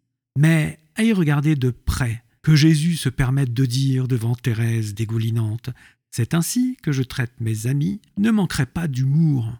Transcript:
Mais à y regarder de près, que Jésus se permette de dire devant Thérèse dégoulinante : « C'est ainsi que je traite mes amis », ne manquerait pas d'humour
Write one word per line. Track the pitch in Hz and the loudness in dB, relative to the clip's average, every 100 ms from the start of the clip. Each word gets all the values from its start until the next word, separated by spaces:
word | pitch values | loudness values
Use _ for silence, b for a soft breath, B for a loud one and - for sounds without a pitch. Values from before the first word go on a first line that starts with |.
| _ _ _ 131 | _ _ _ 2
Mais | 151 165 156 - _ | 4 4 0 -6 _
à | - | -2
y | 226 | 2
regarder | 202 151 147 147 | 2 2 2 2
de | 147 127 | 2 0
près, | 120 - - 123 110 _ _ | -2 -4 -2 -2 -4 _ _
que | - 156 | 2 4
Jésus | 156 156 165 160 | 6 4 2 -2
se | 131 | -4
permette | - 131 135 135 | -2 -2 0 0
de | 120 131 | 0 0
dire | 123 135 131 127 | 0 0 0 0
devant | 127 113 | -2 -2
Thérèse | 117 - 110 117 113 107 | -4 -2 -2 -2 -2 -4
dégoulinante : « | 101 107 113 113 113 110 110 - - b b _ | -4 -4 -2 -2 -2 -2 -4 -10 -14 b b _
C'est | - 113 | -4 -2
ainsi | 170 165 247 254 254 | 0 -2 0 -2 -2
que | - | -4
je | 135 | -2
traite | 127 - 117 - | -4 -4 -8 -6
mes | 113 110 117 | -4 -4 -2
amis », | 143 160 202 _ - | -2 -2 -4 _ -2
ne | 214 | 0
manquerait | 214 180 - 131 | 2 0 -2 -4
pas | - 165 | -4 -4
d'humour | 127 135 147 165 135 113 120 | -2 0 2 2 2 -2 -8